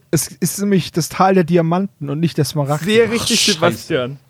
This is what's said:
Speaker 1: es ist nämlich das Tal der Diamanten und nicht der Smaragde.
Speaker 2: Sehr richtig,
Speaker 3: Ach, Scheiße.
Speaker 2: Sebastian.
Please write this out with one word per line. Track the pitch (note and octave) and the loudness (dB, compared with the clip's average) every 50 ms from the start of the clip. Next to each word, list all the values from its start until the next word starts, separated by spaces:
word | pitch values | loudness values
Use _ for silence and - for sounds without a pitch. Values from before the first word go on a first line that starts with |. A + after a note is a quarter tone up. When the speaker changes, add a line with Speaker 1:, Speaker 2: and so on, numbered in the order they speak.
| _ _ - | _ _ -2
Speaker 1:
es | D#3 - - | -2 -2 -4
ist | - - G3 E3+ - - | -6 -6 -6 -6 -4 -4
nämlich | G3 G#3 G3+ F#3 - - - | -2 0 0 0 0 -2 -4
das | E3+ D3+ - | -4 -4 -4
Tal | - - F#3 F#3+ G3 | 0 2 2 4 4
der | F#3 F3 | 4 4
Diamanten | D3+ F3 E3+ D#3+ E3 E3+ F3+ G3 G3 - _ D3 C#3 | 4 2 2 2 2 0 0 -2 -4 -6 _ -8 -6
und | C#3+ D3+ | -4 -2
nicht | E3+ D#3+ - - | -2 -2 0 0
der | D3 | -2
Smaragde. | - - D#3 C#3+ C3+ D3 D3+ D#3 | -2 0 -4 -2 -2 -2 -2 -2
Speaker 2:
Sehr | F#3+ G#3+ A3+ A#3 G#3 | 2 2 2 4 2
richtig, | A3+ A3+ - - A#3+ G3 | 0 -2 -2 0 0 0
Speaker 3:
Ach, | - | 0
Scheiße. | - G3+ | 0 0
Speaker 2:
Sebastian. | D#3+ E3+ E3+ - - - - E3+ C3+ B2+ B2 C#3 C#3 _ _ | 2 0 0 0 -2 -6 -4 -4 -2 -2 -4 -8 -12 _ _